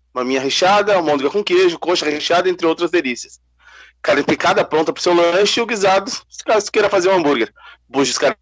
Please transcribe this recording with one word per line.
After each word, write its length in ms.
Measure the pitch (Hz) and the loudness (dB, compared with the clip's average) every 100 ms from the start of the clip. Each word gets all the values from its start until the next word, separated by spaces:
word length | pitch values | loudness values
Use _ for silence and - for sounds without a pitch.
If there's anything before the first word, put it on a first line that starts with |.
| _ | _
Maminha 260 | 123 127 135 | -6 -4 -2
recheada, 540 | 135 - 180 208 208 | -2 0 2 2 2
almôndega 340 | 196 156 147 151 | 0 0 0 0
com 160 | 202 | -2
queijo, 340 | 202 180 185 165 | 0 2 2 0
coxa 280 | 156 175 151 | -2 -2 -2
recheada, 420 | 151 - 170 185 | -4 0 0 0
entre 180 | 175 165 | 0 -2
outras 240 | 165 170 | -2 -2
delícias. 480 | 175 139 120 - - _ _ - - - _ | -2 -2 -6 -12 -20 _ _ -20 -20 -20 _
Carne 240 | - 139 | -2 0
picada 400 | 139 156 175 202 | 0 0 0 0
pronta 260 | 175 156 160 | 0 0 -2
pro 120 | 151 | -2
seu 100 | - | 0
lanche 480 | 175 170 175 202 - | 2 2 2 0 0
e 20 | |
o 40 | 226 | -4
guisado, 440 | 226 190 190 196 | -2 2 2 -2
se 320 | - _ - | -12 _ -12
caso 220 | - 220 208 | -2 0 0
tu 60 | |
queira 160 | 214 202 | 0 0
fazer 220 | 196 180 | 2 2
um 60 | 190 | 2
hambúrguer. 360 | 147 131 110 _ - - _ | 2 0 -2 _ -20 -20 _
Búzios 300 | 135 131 - | -2 -2 0
Carnes 220 | 143 127 | -2 -2